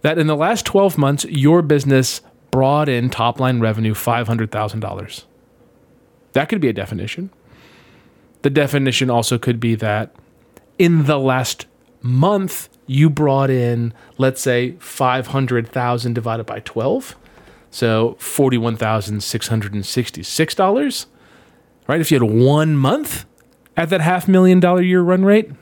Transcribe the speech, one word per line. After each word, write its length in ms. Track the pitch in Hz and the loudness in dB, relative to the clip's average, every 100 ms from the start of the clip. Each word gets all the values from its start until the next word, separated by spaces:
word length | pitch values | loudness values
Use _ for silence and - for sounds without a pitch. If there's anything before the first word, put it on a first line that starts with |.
That 160 | 151 165 | 0 0
in 100 | 156 | 0
the 80 | 151 | 0
last 280 | 170 226 - | 0 -2 0
twelve 320 | 202 196 160 | 2 2 2
months, 280 | 139 143 - | 0 0 -4
your 360 | 151 139 170 | 2 4 4
business 600 | 156 147 139 131 127 - _ _ _ | 4 0 4 2 2 -6 _ _ _
brought 360 | 127 135 147 151 | 0 2 2 0
in 220 | 120 127 | -2 -2
top-line 500 | - 117 117 131 123 | 0 -2 0 0 0
revenue 340 | 110 110 110 | 0 0 -2
five 340 | 107 - 117 110 | -2 -2 -2 -2
hundred 220 | 117 110 | -2 -4
thousand 300 | 107 107 110 | -4 -6 -6
dollars. 460 | 98 95 98 - _ _ _ _ _ _ _ _ _ _ _ | -10 -10 -14 -18 _ _ _ _ _ _ _ _ _ _ _
That 160 | - 156 | -4 -2
could 140 | 214 | -2
be 80 | 139 | -2
a 40 | |
definition. 580 | 101 98 98 98 - 190 _ _ - - - _ _ _ _ _ _ | -2 -8 -8 -8 -10 -12 _ _ -20 -20 -20 _ _ _ _ _ _
The 60 | 143 | -2
definition 600 | 139 143 143 135 120 127 | 0 0 0 0 0 0
also 280 | 117 110 117 | 0 0 -2
could 220 | - 120 | -2 -2
be 160 | 117 110 | -2 -2
that 400 | 110 104 110 _ _ _ _ - _ - | -2 -4 -6 _ _ _ _ -20 _ 0
in 260 | 170 165 | 2 4
the 160 | 143 147 | 2 2
last 460 | 131 127 120 - - _ _ _ | 2 0 -2 -8 -14 _ _ _
month, 680 | 123 127 175 202 190 - - _ - | -2 2 2 2 -2 -8 -14 _ -4
you 220 | 135 156 | 2 2
brought 400 | 143 147 135 135 | 4 2 2 2
in, 440 | 131 120 120 117 - - - | 0 0 -2 -4 -8 -20 -2
let's 220 | 135 131 | 0 0
say, 380 | 135 120 123 180 | -2 0 -2 -8
five 480 | - - 131 127 120 | -18 -2 0 0 -2
hundred 400 | 135 131 123 113 | -4 0 -2 -2
thousand 460 | 131 123 120 120 | -4 -2 -2 -4
divided 320 | 117 113 113 107 | -4 -4 -6 -8
by 160 | 107 | -12
twelve. 560 | - 113 123 247 - - - - - - _ | -8 -4 -2 -2 -6 -20 -20 -20 -20 -20 _
So 460 | - 117 110 117 117 | -4 0 2 0 -4
forty-one 580 | - - 135 123 117 110 | -8 0 2 2 -2 -2
thousand 440 | 110 110 98 107 | -2 -2 -4 -8
six 280 | - 113 - | -6 -8 -2
hundred 240 | 113 101 | -4 -4
and 120 | 104 95 | -8 -4
sixty-six 680 | - 120 - - - 160 - | -4 -6 -10 -10 -2 -2 0
dollars, 520 | 190 233 285 - - _ _ _ _ _ _ _ - | 0 2 -2 -6 -12 _ _ _ _ _ _ _ -4
right? 120 | 156 | -2
If 100 | 156 | 2
you 120 | 143 | 2
had 100 | 117 | 4
one 460 | 110 127 147 156 147 | 4 4 4 2 2
month 480 | 135 269 302 - - _ _ _ _ - | 2 0 -4 -10 -14 _ _ _ _ -6
at 140 | 165 | -2
that 100 | 185 | 0
half 300 | 156 180 190 | 0 0 2
million 320 | 185 185 185 | 6 6 6
dollar 200 | 175 180 | 4 4
year 200 | 180 180 | 2 2
run 240 | 175 185 190 | 2 4 4
rate 260 | 214 214 - | 4 2 -12